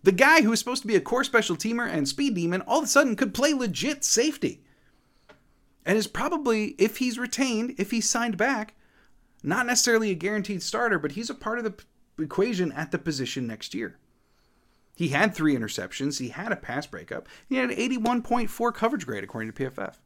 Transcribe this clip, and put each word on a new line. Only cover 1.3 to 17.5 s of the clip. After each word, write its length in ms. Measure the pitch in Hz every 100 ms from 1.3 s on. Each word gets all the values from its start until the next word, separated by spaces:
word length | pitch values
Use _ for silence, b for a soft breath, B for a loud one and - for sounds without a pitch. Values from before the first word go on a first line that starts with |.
| 233 202 170
teamer 300 | 220 233 226
and 220 | 165 139
speed 260 | - 277
demon 280 | 190 170 185
all 160 | - 285
of 60 |
a 40 | 269
sudden 280 | 277 277 208
could 180 | 254
play 180 | 185 285
legit 500 | 285 240 147 226 285
safety. 640 | - 220 294 285 139 - b b b b b b b - _ _ _ _
And 140 | - 214
is 80 | 202
probably, 640 | - 269 339 269 226 214 -
if 180 | 214 214
he's 220 | 247 233
retained, 560 | 247 - 262 220 240 254
if 140 | 202
he's 180 | 226 -
signed 300 | 233 233 180
back, 360 | 240 247 214 _ b b b b b b
not 240 | - 196 240
necessarily 440 | 240 - 226 220
a 40 |
guaranteed 480 | 175 185 214 202 190
starter, 360 | - 220 240 185
but 140 | 147
he's 160 | 156 233
a 60 |
part 240 | - 214 233
of 60 |
the 80 | 220
p-, 120 | 196 - _ _ -
equation 540 | 156 - 220 196 175
at 200 | 135 156
the 60 | 170
position 480 | 165 143 123 139 120
next 280 | 110 -
year. 240 | - 107 - _ _ _ _ _ _ _ _ _
He 140 | _ 170
had 260 | 143 214
three 220 | - 156 131
interceptions. 600 | 107 - 95 - 139 139
He 100 | 127
had 240 | 131 220
a 40 | 185
pass 300 | - 131 -
breakup. 420 | - - - - B
He 80 | B